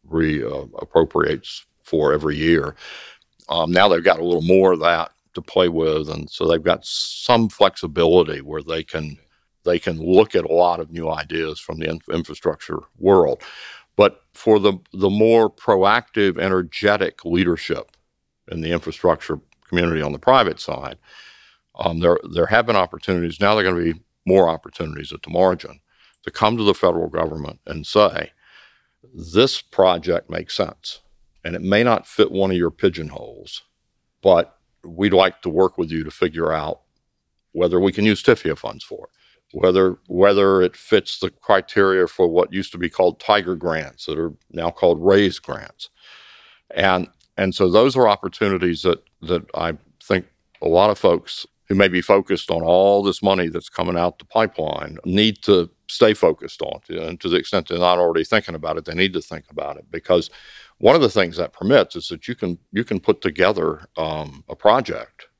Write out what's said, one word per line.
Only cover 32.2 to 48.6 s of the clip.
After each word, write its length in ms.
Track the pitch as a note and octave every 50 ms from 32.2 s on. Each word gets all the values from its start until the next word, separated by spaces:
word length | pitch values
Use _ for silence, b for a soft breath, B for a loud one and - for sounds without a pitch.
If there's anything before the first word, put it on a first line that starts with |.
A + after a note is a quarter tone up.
| G2+ D#2
one 220 | - F#2+ G2 G2
of 40 | F#2
your 140 | F2 F2 D#2+
pigeonholes, 920 | - - G#2 F#2+ F2 E2+ D#2+ D2 C#2+ - - - - - - - - - _ _ _ _ _ _ _ _ _ _ _ _
but 320 | - F#2+ F2+ E2+ E2+ - _ _ _ _ _ _ -
we'd 280 | F2 E2 F2 G2+ G2+
like 300 | F#2+ F#2 F#2+ F#2 - _
to 60 | - F2+
work 300 | D#2 F2 F#2+ F2+ - -
with 120 | E2+ D#2
you 140 | D#2+ D#2+ D#2
to 60 | D2+
figure 420 | - - F2+ E2 D#2 E2 E2 D#2
out 280 | D#2+ D#2 D2+ D#2+ - - _ _ _ _ _ _ _ _ _ _ _ _ _ _
whether 260 | - E2 F2+ E2+ F2+ F2+
we 120 | F#2+ F#2+
can 120 | - G#2+ G#2
use 180 | A2 G2+ -
tifia 340 | - C#3 A2+ - - D#2+ D2+
funds 280 | - - - - - -
for 240 | - G2+ - - -
it, 500 | _ _ _ _ _ _ _ _ - -
whether, 400 | - F#2 F#2 F#2+ F#2 F#2 F2+ - _ -
whether 520 | F2+ F2 G2 G2+ G2 G2+ G2 G2 G2 F#2
it 160 | F2+ F2+ -
fits 420 | - - - A2 G2 - - - -
the 120 | F#2+ F#2
criteria 760 | - _ _ - G#2 F#2+ F#2 - - G#2 G2 F#2+ F#2+ F#2 F2+
for 200 | - - - F2+
what 260 | E2+ E2 F2+ F2+ -
used 200 | F#2 G2 F#2+ -
to 60 | - F2
be 120 | F2+ E2
called 300 | - - F#2 F2+ - -
Tiger 340 | - - G#2 G#2 F2 F2+ F#2
grants 520 | D#2 F2+ F2 D#2+ D#2+ D2 C2+ - - -
that 120 | D#2 D2+ D#2
are 140 | E2 D#2+ - _ _ _
now 200 | - E2 E2 E2+
called 340 | - - - F2 E2+ D#2 E2+
RAISE 340 | G2 G2 G2+ G#2 F#2 - -
grants. 520 | _ - - - - - _ - - - b b b b b b b b b b b b b b b b -
And, 340 | - G2 F#2+ F#2 F2+ F2 - _ _ _ _ -
and 180 | - F#2+ F#2+ F2+
so 160 | - G2 F2+
those 260 | F2 G#2+ B2 C3+ B2
are 120 | C3 B2 G#2
opportunities 720 | G2+ - - F#2 - - A2 G2+ F#2+ F2